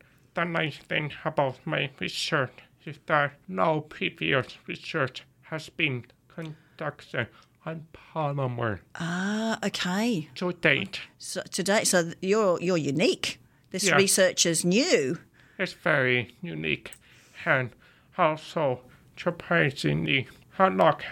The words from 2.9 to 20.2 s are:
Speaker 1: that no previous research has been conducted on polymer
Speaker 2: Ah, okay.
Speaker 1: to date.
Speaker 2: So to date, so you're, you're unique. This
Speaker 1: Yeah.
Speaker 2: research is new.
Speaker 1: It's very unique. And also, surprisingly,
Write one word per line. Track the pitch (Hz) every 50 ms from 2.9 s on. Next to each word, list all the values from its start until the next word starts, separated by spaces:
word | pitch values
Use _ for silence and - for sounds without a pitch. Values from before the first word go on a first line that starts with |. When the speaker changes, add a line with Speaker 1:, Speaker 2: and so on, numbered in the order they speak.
| 147 - _
Speaker 1:
that | - 160 147 143 143 - - _
no | 185 185 185 180 165 156 151
previous | 151 - - - - 165 - - 156 160 147 131 - - - - -
research | - - - - - - 160 135 127 - - - _ _ _ -
has | - 160 151 - -
been | - - 165 147 127 120 - - _ _ _
conducted | _ - 170 165 156 156 - _ _ _ - 156 147 139 - - - - 135 113 - - - - _ _ _ -
on | 160 165 165 156 - - - - - -
polymer | 160 151 143 143 143 135 123 120 120 117 110 101 87 - _ -
Speaker 2:
Ah, | - 170 165 175 180 190 202 214 214 220 226 220 - 202
okay. | 196 - - - 180 180 202 226 247 226 160 147 - -
Speaker 1:
to | - 185 180 175
date. | - - 156 139 127 - - - - - - _
Speaker 2:
So | - - - - -
to | - - - - 175
date, | 196 202 220 -
so | - 190 180 165 170 156 -
you're, | 180 185 202 226 214 185 170 -
you're | - 180 185
unique. | 165 139 143 139 151 214 381 - - - - - - - _ _ _ _ _
This | - 185 202
Speaker 1:
Yeah. | 180 156
Speaker 2:
research | 196 196 196 - 208 185 180 - - -
is | 175 160 160 -
new. | 175 185 233 302 370 320 165 139 127 170 - - - _ - - - _
Speaker 1:
It's | - 185 - -
very | - - 170 156 139 127 127 123 123 113 - - _
unique. | 175 170 160 151 160 156 147 - - - - - _ _ - - - - - - -
And | 170 147 131 127 110 - - - - _ _ _ _ -
also, | - 175 156 156 151 - - - 170 151 131 127 - - - - - _ _ _
surprisingly, | - - 175 170 - - - 175 165 160 139 135 - - 147 147 156 165 156 143 131